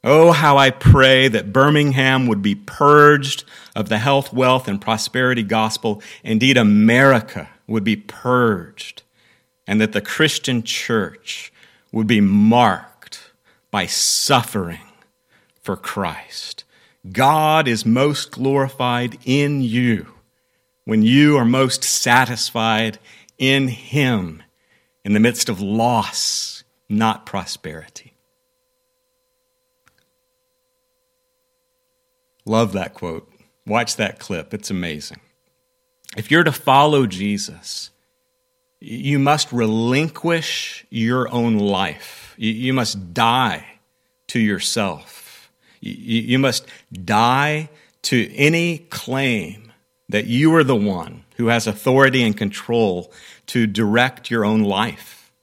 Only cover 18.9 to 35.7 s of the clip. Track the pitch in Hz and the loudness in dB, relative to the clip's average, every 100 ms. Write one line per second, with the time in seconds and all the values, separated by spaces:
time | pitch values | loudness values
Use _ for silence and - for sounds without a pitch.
18.9 | 120 123 - - 135 143 143 123 117 123 | -2 -4 -8 -2 0 0 -2 -2 0 0
19.9 | 107 78 _ _ _ _ _ _ _ - | -2 -4 _ _ _ _ _ _ _ -2
20.9 | 110 110 135 147 143 117 127 131 - - | 2 4 4 4 4 2 2 0 -2 -4
21.9 | - - 120 123 117 - 120 113 110 113 | -4 2 2 2 -4 -6 -2 -2 0 -4
22.9 | 101 _ - _ _ 131 139 131 117 - | -8 _ -20 _ _ 0 0 -2 -6 -6
23.9 | 143 131 113 87 78 _ _ _ _ _ | -2 0 -2 -4 -12 _ _ _ _ _
24.9 | _ 101 107 117 117 - 92 98 107 120 | _ -2 2 2 0 -6 -6 -6 -2 0
25.9 | 117 101 - - - - - _ _ _ | 0 -2 -6 -6 -6 -10 -14 _ _ _
26.9 | 104 110 101 - 98 87 - 80 78 78 | -2 -2 -4 -8 -10 -10 -14 -14 -16 -18
27.9 | - _ _ _ _ _ _ _ _ 508 | -20 _ _ _ _ _ _ _ _ _
28.9 | 508 508 508 508 508 508 508 508 508 508 | _ _ _ _ _ _ _ _ _ _
29.9 | 508 508 508 508 508 508 508 508 508 508 | _ _ _ _ _ _ _ _ _ _
30.9 | 508 523 508 508 523 508 508 _ _ _ | _ _ _ _ _ _ _ _ _ _
31.9 | _ _ _ _ _ - 113 110 95 90 | _ _ _ _ _ -2 0 0 -2 -10
32.9 | - 87 82 _ _ _ _ - 110 117 | -12 -12 -12 _ _ _ _ -6 -4 -4
33.9 | - 104 - - 87 73 104 - 95 85 | -6 -6 -8 -10 -10 -10 -14 -10 -8 -8
34.9 | 76 - - _ _ _ _ _ | -10 -14 -20 _ _ _ _ _